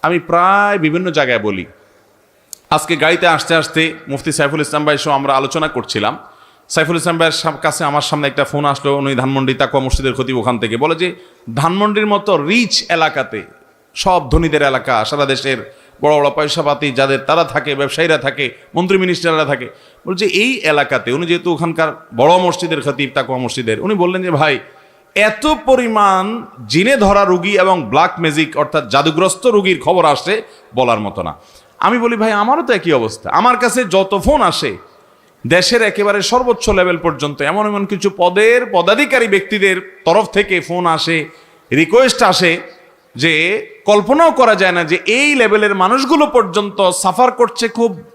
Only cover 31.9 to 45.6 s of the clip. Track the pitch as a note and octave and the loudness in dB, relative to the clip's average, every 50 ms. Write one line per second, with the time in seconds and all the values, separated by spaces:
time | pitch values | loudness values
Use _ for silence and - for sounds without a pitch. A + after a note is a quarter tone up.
31.9 | A#3 B3 A#3 A#3 A#3 G#3+ G#3+ A3 G#3+ G#3 G#3 A3+ C4 D4+ E4+ - A#3+ G3 - F3 | 0 2 0 0 0 0 0 0 0 0 2 2 0 0 2 0 0 0 2 2
32.9 | D#3 C3 A#2 G#2+ G#2+ - - G2 - D#3+ G3+ B3 B3 B3 B3 A#3+ - B3+ B3 G3 | 0 2 0 -2 -6 -8 -8 -2 0 2 4 4 2 2 0 -2 0 0 -2 0
33.9 | E3+ F#3+ F#3+ F#3+ G3+ G3 - G#3+ D4 D4+ G#3+ F3+ D#3 - - C#3 G2 F2 - - | 2 0 2 2 -2 -2 0 2 2 2 2 2 0 0 -4 -6 -6 -8 -14 -20
34.9 | _ _ _ _ _ _ _ _ _ _ _ A#2 E3 F3+ F3+ - A#3+ A#3 A3+ G#3 | _ _ _ _ _ _ _ _ _ _ _ 0 2 2 2 2 2 2 2 0
35.9 | F#3+ G3+ G3+ G3+ G3+ G3+ F#3+ - A3+ B3 B3+ B3 A#3 A#3 - - G3+ F#3+ F3+ F3+ | 0 0 0 0 0 0 0 0 0 0 2 2 0 0 0 0 2 2 2 2
36.9 | F3 E3 D3+ E3+ D3+ C3 C#3 D3 C#3+ C#3 D3 C#3+ E3 G#3 G#3+ G#3 G#3 G3+ G3+ G3 | 0 0 -2 -4 -2 -2 -6 -6 -4 -4 -4 -2 -2 -2 -2 -2 -2 -4 -4 -4
37.9 | G3+ F#3+ D#3 G3+ G3 G3 F3 F3+ F3+ G3 G#3+ A3+ A#3 B3 B3 G#3 G3 F3+ E3+ F3+ | -6 -2 -2 -4 0 2 0 0 2 4 4 4 4 2 0 0 0 0 2 2
38.9 | G#3 A3+ D4 - C4 B3+ A#3 A3 G3 G3 G3 - G#3+ G#3 F#3+ G3 F#3 F3+ F#3 - | 2 2 2 2 2 0 2 2 0 0 0 -2 -4 0 0 0 0 0 -4 -12
39.9 | - - - - E3+ G#3 G#3+ - - - G#3 G3 F#3+ F3 - - E3+ F3+ F3+ E3+ | -20 -6 0 2 2 2 2 0 0 -2 -2 0 -2 -4 -4 -4 -6 -2 0 0
40.9 | D#3+ D#3 - D#3+ E3 D#3+ D3+ - - - - _ _ _ _ _ B2 C3+ E3 D#3 | 0 0 -2 -2 -2 -2 -4 -6 -12 -20 -20 _ _ _ _ _ 0 0 0 4
41.9 | F3+ A#3+ C4 B3+ - - B3 G3+ F3+ - F#3 F3 D#3+ F3+ - - - - - _ | 4 4 4 4 2 2 2 2 2 2 2 0 0 -2 -6 -14 -20 -20 -20 _
42.9 | _ _ _ _ _ A#2+ B2+ E3 D#3+ D#3 D#3+ F3 G3+ A3+ - - - - _ - | _ _ _ _ _ -2 -2 0 2 2 0 0 -2 -4 -6 -10 -18 -10 _ 2
43.9 | G#3 G#3 G3 G3 C4 D4+ E4+ E4 - - B3+ A#3 G#3+ F#3 F#3 F#3 F3 F3 E3+ D#3 | 2 2 4 2 4 4 4 4 4 4 4 4 4 4 2 2 2 0 0 0
44.9 | E3 F#3 - - G#3+ B3 C#4+ D4 D4 C#4 A#3 G#3+ G3+ G#3+ | -2 -2 0 0 0 2 2 2 2 2 2 2 4 2